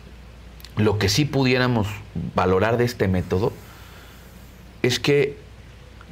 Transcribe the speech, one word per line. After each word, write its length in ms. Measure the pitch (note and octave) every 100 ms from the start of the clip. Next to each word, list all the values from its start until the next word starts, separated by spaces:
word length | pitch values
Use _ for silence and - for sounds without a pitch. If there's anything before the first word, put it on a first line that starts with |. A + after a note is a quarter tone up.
| - - - - - - - -
lo 220 | G#2+ G2+
que 100 | C#3+
sí 160 | -
pudiéramos 600 | C#3+ C3+ B2+ B2+ B2+ A#2+ G2+ G#2 - - -
valorar 420 | - F#2 F#2 G#2+ A#2+
de 80 |
este 220 | A#2+ - G2+
método 440 | F#2 - F#2 A2+ - - - - - - - - - - - - -
es 160 | B2 A#2+
que 400 | - C#3+ - - - - - - - - -